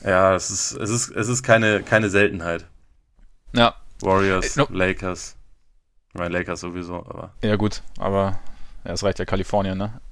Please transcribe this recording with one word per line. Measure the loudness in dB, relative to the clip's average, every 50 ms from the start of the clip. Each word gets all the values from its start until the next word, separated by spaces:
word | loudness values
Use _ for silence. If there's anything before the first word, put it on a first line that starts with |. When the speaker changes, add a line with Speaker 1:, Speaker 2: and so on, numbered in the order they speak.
| 0
Speaker 1:
Ja, | 2 4 6 6 6 4
es | 4 0 -4
ist, | -4 -4 -4 -4 -4
es | -4 -4 -2
ist, | -2 -2 -2 -4
es | -4 -4 -2
ist | -2 -2 -2 4
keine, | 6 6 6 6 4 2 2 2
keine | 2 2 4 4 4
Seltenheit. | 4 4 4 4 2 -2 -4 -4 -6 -6 -8 -12 -20 -20 -20 _ _ _ _ _ _ _ -20 -20 -20 _ _ -4 2
Speaker 2:
Ja. | 4 4 4 2 -2 -10 -18 -12 -4
Speaker 1:
Warriors, | 0 2 4 4 4 4 2 2 0 0 0
Speaker 2:
Äh, | 0
no- | 0 0
Speaker 1:
Lakers. | 0 0 0 0 0 -2 -4 -6 -6 -8 -10 -14 -16 -20 -20 -20 -20 _ _ _ _ _ _ _ _ _ _ _
Ich | -8 -6
meine, | -4 -2 -2 -2
Lakers | -2 -4 -6 -8
sowieso, | -8 -8 -8 -8 -8 -8 -8 -10
aber | -10 -12 -12 -14 -14 -14 -10 -4 0
Speaker 2:
Ja | 0 2
gut, | 2 2 0 -2 -4 -8 -8 -6 -4
aber | -2 0 2 2 2 2 0 0 -2 -4 -6 -6 -10 -10 -10 -12 -10
ja, | -8 -6
es | -2 -2
reicht | -2 -2 -2
ja | -2
Kalifornien, | -2 -2 -2 -2 0 0 0 0 0 -2
ne? | -2 -4 -6 -6 -10 -14 -16